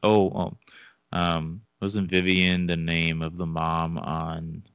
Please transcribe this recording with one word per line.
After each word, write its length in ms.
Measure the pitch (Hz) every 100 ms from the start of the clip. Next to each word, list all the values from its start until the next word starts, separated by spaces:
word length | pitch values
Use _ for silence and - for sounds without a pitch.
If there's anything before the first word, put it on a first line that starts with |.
Oh, 280 | 104 107 95
oh. 260 | - 90 - _ - - _ _
Um, 480 | 87 87 82 80 87 - _
wasn't 280 | 98 104 92
Vivian 560 | 90 90 92 92 90 87
the 100 | 85
name 440 | 82 85 82 80
of 140 | 80 85
the 100 | 85
mom 520 | 80 80 82 82 82
on 640 | 50 80 80 82 82 80 -